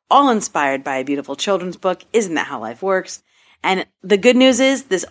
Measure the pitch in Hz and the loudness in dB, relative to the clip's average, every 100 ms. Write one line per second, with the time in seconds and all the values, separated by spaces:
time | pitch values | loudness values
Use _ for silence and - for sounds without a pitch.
0 | - 262 277 214 - 160 139 135 143 135 | 0 2 4 2 -2 -2 -2 -2 -4 -6
1 | 135 139 139 139 208 190 180 - 190 180 | -4 -6 -6 -8 -2 -2 -4 -6 -6 -6
2 | - 226 196 151 - 131 113 120 190 190 | -2 -2 0 -4 -4 -8 -10 -8 -4 -4
3 | 180 - _ _ _ - 175 190 - _ | -4 -18 _ _ _ -8 -4 -4 -6 _
4 | 185 202 240 254 262 240 269 269 - 180 | 0 4 4 6 4 4 2 0 -4 -4
5 | - | -2